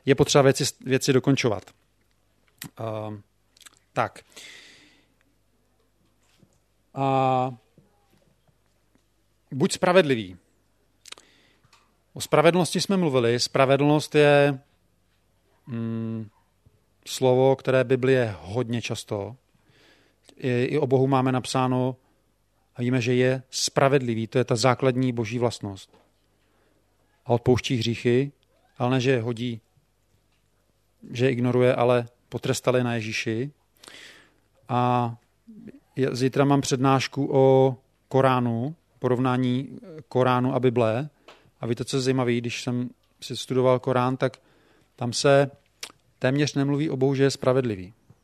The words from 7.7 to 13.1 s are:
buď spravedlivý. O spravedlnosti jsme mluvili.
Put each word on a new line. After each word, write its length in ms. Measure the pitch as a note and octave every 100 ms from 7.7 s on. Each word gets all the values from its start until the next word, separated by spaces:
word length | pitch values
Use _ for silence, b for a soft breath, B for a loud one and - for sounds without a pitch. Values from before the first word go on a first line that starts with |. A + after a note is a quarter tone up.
| _ _ _ _ _ _ _ _ _ _ _ _ _ _ _ _ _ _
buď 220 | C3 F3+
spravedlivý. 640 | - F#3 F3+ D#3 B2 F#2+ F#2 _ _ _ _ _ _ - - b b b b b b b _ _
O 80 | C#3+
spravedlnosti 600 | - D3+ D3+ F3 F3+ F#3
jsme 160 | - G3
mluvili. 420 | E3+